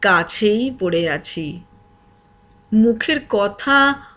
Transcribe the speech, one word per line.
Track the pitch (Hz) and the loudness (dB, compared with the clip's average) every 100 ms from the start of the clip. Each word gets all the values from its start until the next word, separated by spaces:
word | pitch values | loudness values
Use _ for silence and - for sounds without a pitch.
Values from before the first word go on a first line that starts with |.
কাছেই | 202 175 170 - 208 214 262 254 | 0 0 0 0 2 0 -2 -4
পড়ে | 180 170 170 | -2 -2 -2
আছি। | 151 - - 151 175 - _ _ _ _ _ _ _ _ _ - | -2 -4 -6 -8 -10 -16 _ _ _ _ _ _ _ _ _ -2
মুখের | 220 226 226 - 302 - | 2 4 2 -2 -4 -2
কথা | 208 202 202 - 277 277 277 - | -2 -2 -4 0 2 2 0 -10